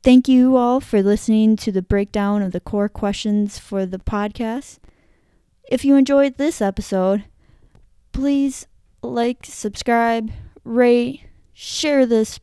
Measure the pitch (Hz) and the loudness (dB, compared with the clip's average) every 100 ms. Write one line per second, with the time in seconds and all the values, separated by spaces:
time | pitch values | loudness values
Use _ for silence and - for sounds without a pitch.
0 | - 254 254 254 254 262 240 254 - 214 | 8 6 6 4 4 4 2 -2 0 0
1 | 196 208 - 220 220 214 - 190 185 202 | 2 0 0 2 2 0 -2 -6 -2 -2
2 | 202 208 202 208 190 180 - 208 208 - | -2 -4 -2 -2 -4 -6 -6 -4 -4 -4
3 | 202 202 220 208 202 - - 196 190 185 | -6 -4 -2 -2 -2 -6 -8 -6 -6 -6
4 | - 208 208 - 226 240 - - - _ | -6 -6 -6 -6 -8 -8 -12 -20 -20 _
5 | _ _ _ _ _ _ _ 254 277 277 | _ _ _ _ _ _ _ -2 4 4
6 | 269 277 277 254 285 - 202 196 - 190 | 6 4 2 0 -4 -2 -4 -4 -6 -2
7 | 185 202 - _ _ _ _ _ _ _ | 0 -2 -4 _ _ _ _ _ _ _
8 | _ - 277 277 277 - - _ _ _ | _ -4 -2 0 -2 -6 -18 _ _ _
9 | 240 240 233 247 - - 208 202 - 233 | -8 -4 -4 -4 -14 -10 -10 -6 -2 0
10 | 233 226 220 - - - - 233 247 240 | 0 -2 -6 -12 -18 -20 -6 2 4 4
11 | 240 269 - _ _ _ - - 311 285 | 0 -8 -18 _ _ _ -12 -6 0 2
12 | 247 233 220 - | 4 2 0 -6